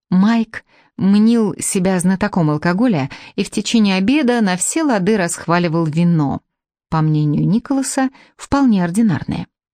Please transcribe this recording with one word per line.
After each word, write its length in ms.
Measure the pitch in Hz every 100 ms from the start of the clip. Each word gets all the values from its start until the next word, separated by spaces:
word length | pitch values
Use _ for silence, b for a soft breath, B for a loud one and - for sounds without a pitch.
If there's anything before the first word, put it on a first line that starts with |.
| _
Майк 540 | 180 202 233 220 - b b b -
мнил 580 | 185 208 220 233 208 -
себя 400 | - 202 180 185
знатоком 500 | 175 190 202 196 156
алкоголя 600 | 147 175 180 254 170 131 B B -
и 80 |
в 60 | 202
течение 480 | - - 226 208 190
обеда 440 | 196 294 247 240
на 160 | 202 180
все 260 | - 320
лады 340 | 311 214 175 220
расхваливал 680 | 170 - - 175 175 165 160
вино. 560 | 156 175 165 139 - - _ _ _ _
По 120 | 160
мнению 460 | 156 151 151 151 156
Николаса, 640 | 220 - 269 262 - 262 b b _
вполне 460 | - 285 262 202
ординарное. 640 | 175 185 226 135 - - - _ _